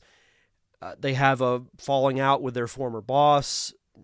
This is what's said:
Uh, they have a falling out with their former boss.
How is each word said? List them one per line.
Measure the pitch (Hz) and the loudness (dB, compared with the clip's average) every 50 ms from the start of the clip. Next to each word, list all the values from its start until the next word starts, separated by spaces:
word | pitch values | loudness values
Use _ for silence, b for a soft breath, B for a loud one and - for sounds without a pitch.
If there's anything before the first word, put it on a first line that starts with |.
| b b b b b b b b b b b _ _ _ _ _ | b b b b b b b b b b b _ _ _ _ _
Uh, | 87 92 - - | -16 -16 -12 -8
they | - 139 131 | -6 -4 0
have | 127 139 135 135 123 | 2 2 2 2 2
a | 131 123 123 123 127 - _ - | 2 0 0 -2 -4 -10 _ -14
falling | - - 139 135 131 139 131 131 | -4 -2 0 2 2 0 0 0
out | 135 139 139 139 | 2 2 2 2
with | 139 127 117 | 0 -4 -4
their | 123 120 113 | -4 -6 -6
former | - 131 135 123 113 110 | -6 -6 -8 -6 -6 -8
boss. | 104 117 131 143 147 147 147 143 139 - - - - - - _ _ _ _ - | -6 -2 2 4 4 6 4 4 2 -2 -6 -6 -8 -8 -12 _ _ _ _ -20